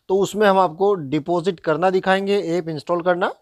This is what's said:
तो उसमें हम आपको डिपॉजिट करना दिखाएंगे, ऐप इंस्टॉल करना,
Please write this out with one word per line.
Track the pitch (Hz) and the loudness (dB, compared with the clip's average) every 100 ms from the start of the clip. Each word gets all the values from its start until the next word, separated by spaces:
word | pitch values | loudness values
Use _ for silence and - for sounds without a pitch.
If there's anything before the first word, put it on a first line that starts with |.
| - | -2
तो | 190 | 0
उसमें | 185 196 208 | 0 2 4
हम | 190 | 4
आपको | 180 160 196 | 2 2 0
डिपॉजिट | 196 139 151 143 175 175 170 | 0 -2 -4 -2 -2 -2 -4
करना | 165 156 185 | -2 0 2
दिखाएंगे, | 190 190 190 196 202 | 2 0 0 0 -2
ऐप | 165 175 165 | 0 -4 -4
इंस्टॉल | 151 - 175 | -8 -4 -2
करना, | 175 180 202 - | 0 0 -2 -4